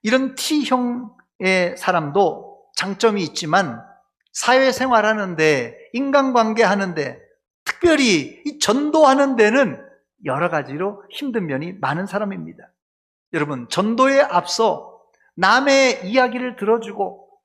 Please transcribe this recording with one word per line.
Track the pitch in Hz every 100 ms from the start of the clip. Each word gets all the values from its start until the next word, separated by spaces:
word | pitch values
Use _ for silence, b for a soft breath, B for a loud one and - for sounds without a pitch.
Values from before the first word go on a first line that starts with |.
이런 | 214 262 262 269
T형의 | - 302 269 254 247 240 254 _ _ _ 190 185 180 -
사람도 | - 175 147 156 185 - - - _ -
장점이 | 185 190 233 208
있지만 | 165 - 160 175 175 113 - _ _ _ _
사회생활하는데, | - - 262 269 - 262 233 214 214 196 165 156 139 117 - -
인간관계 | 233 277 277 269 240 220 220
하는데, | 226 202 196 165 139 127 _ _ _ _ -
특별히 | - 349 302 254 170 131 - 294
이 | 285
전도하는 | - 240 294 311 294 269 277 240
데는 | 214 247 240 135 - _ _ _ 160
여러 | 131 170
가지로 | 160 131 143 190 208 -
힘든 | - 285 226 170
면이 | 135 165
많은 | 190 131 151 190
사람입니다. | 202 208 190 82 - - _ _ _ _ _ _
여러분, | 160 147 135 120
전도에 | - 208 226 262 269
앞서 | 285 180 - - 226 - - - _ _ _ -
남의 | 190 240 277 269 262 - 185
이야기를 | 247 247 240 254 240
들어주고 | 196 226 220 - - - - _